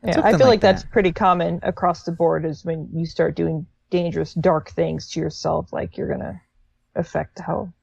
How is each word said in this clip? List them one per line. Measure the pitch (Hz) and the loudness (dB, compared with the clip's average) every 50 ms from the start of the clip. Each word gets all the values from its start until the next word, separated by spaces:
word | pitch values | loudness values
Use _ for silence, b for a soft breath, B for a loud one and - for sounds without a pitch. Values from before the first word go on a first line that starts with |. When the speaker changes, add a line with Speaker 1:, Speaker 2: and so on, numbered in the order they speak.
| - | -2
Speaker 1:
Yeah, | 214 | 0
I | 170 | 0
Speaker 2:
Something | - 320 202 | 2 4 4
Speaker 1:
feel | 233 - | 6 6
Speaker 2:
like | 262 262 | 8 6
Speaker 1:
like | 233 208 | 6 6
that's | - 196 190 185 | 6 4 4 4
Speaker 2:
that. | - - | 0 -2
Speaker 1:
pretty | - 233 202 180 | 0 2 2 2
common | 170 - 214 185 180 175 165 170 170 170 | 2 2 2 2 4 4 2 -2 -2 -2
across | - - 180 - - 180 175 - - | -4 -4 -4 0 0 0 0 -2 -4
the | - | -8
board | 170 165 170 165 160 156 156 | -4 0 2 2 2 0 -2
is | 160 151 - - | -4 -6 -6 -6
when | 170 165 160 151 - | -6 -6 -6 -8 -8
you | - 160 170 | -6 -6 -6
start | 160 - - 165 165 156 | -6 -2 0 0 0 0
doing | - 170 165 160 160 165 - _ _ _ _ | -2 -2 -2 -2 -4 -6 -10 _ _ _ _
dangerous, | - 180 175 170 165 165 160 156 - | -2 -2 -2 0 -2 -4 -4 -4 -4
dark | 175 151 185 170 156 151 - | 0 2 2 2 2 -2 -6
things | - - 165 160 160 156 147 - | -4 -4 -2 -2 -2 -6 -8 -8
to | - 165 | -8 -6
yourself, | 156 156 156 - - 160 160 156 - - | -6 -6 -6 -6 -4 -2 -2 -2 -4 -6
like, | - 160 - - - | -8 -8 -8 -8 -8
you're | - - - | -8 -6 -4
gonna | - - - - 196 180 _ _ _ _ _ _ _ _ _ _ _ | -4 -6 -6 -10 -12 -14 _ _ _ _ _ _ _ _ _ _ _
affect | - 175 - - 160 160 - _ - | -6 -6 -4 -4 -6 -6 -6 _ -14
how | 170 - 165 - 214 180 170 _ | -8 -6 -6 -6 -6 -10 -14 _